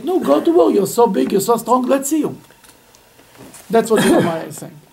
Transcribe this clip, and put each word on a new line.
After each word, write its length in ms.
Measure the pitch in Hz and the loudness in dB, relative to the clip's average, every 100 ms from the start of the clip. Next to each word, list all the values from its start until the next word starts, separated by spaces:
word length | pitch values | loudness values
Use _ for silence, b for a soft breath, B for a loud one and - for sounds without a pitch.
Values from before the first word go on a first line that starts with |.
No, 160 | 254 359 | -2 -2
go 240 | 233 294 | 2 0
to 80 | 320 | 2
war, 200 | 330 - | 4 4
you're 160 | 208 185 | 2 0
so 200 | - 240 | 2 0
big, 240 | 220 269 | 2 0
you're 100 | 196 | -2
so 160 | 196 233 | 0 -2
strong, 260 | 226 254 | 0 -2
let's 260 | 254 269 269 | 0 -2 -2
see 100 | 311 | -2
you. 180 | 233 - - - - _ _ _ _ _ _ - - - - | -4 -8 -20 -20 -20 _ _ _ _ _ _ -20 -20 -20 -2
That's 200 | 226 220 | 0 2
what 140 | 220 | 0
Jeremiah 420 | - 330 170 165 | 2 2 2 -4
is 120 | 160 151 | -10 -14
saying. 220 | 151 - _ | -18 -20 _